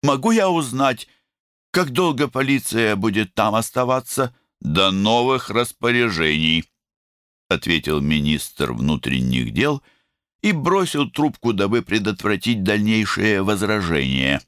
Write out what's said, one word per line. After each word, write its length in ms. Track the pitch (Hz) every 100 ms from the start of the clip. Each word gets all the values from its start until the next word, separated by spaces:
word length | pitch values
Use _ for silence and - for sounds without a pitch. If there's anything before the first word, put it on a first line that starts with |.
Могу 300 | 147 139 147
я 180 | 226 190
узнать, 580 | 170 139 127 139 120 - _ _ _ _ _ _ -
«Как 140 | 165
долго 400 | 123 180 139 143
полиция 680 | 131 135 139 - 113 113 101
будет 380 | 107 104 107
там 200 | - 107
оставаться?» 800 | 107 113 - 127 131 131 - 127 _ _ _
«До 300 | - 78 95
новых 580 | 95 104 117 123 131 -
распоряжений», 1120 | 107 120 - 120 120 120 85 80 76 80 80 80 _ _ _ _ _ _ _ _
ответил 500 | 90 - 82 69 76
министр 720 | 71 76 73 117 - - 65
внутренних 800 | 58 67 76 - 65 64 64 60
дел 320 | 55 139 143 _ _ _ _ _ _
и 120 | 208
бросил 560 | 175 143 190 180 147 143
трубку, 420 | - 151 - 120
дабы 300 | 104 98 117
предотвратить 800 | 104 107 104 98 104 101 - 117
дальнейшие 800 | 95 107 104 110 104 - 104 101
возражения. 1000 | 95 104 101 107 87 80 65 65 65 69